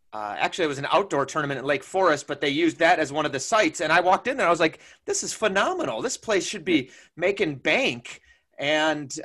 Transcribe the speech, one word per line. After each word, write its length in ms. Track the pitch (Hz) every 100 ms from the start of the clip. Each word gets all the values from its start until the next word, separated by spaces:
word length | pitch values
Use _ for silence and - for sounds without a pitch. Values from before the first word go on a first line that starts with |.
| _
uh, 220 | 110 107 95
actually, 280 | 175 - 160
it 40 |
was 80 | 135
an 80 | 139
outdoor 340 | 156 196 147 135
tournament 320 | 160 143 135
at 80 | 131
Lake 180 | 139
Forest, 440 | - 190 185 143 -
but 120 | 143
they 80 | 147
used 280 | 139 170 -
that 200 | 165 175
as 120 | 143
one 140 | 147 151
of 40 |
the 80 | 139
sites. 400 | - 220 170 -
And 100 | 160
I 80 | 170
walked 280 | 185 185 233
in 100 | 269
there, 100 | 180
I 20 |
was 100 | 170
like, 200 | 160 - - - -
"This 160 | 403
is 120 | 190
phenomenal! 680 | - 214 196 247 370 160 113
This 160 | 226 -
place 300 | - 196 -
should 180 | 214 156
be 240 | 160 127 - - -
making 420 | 180 202 175 135
bank." 640 | 160 185 254 120 - - _ _ _ -
And, 560 | 143 151 156 147 147 156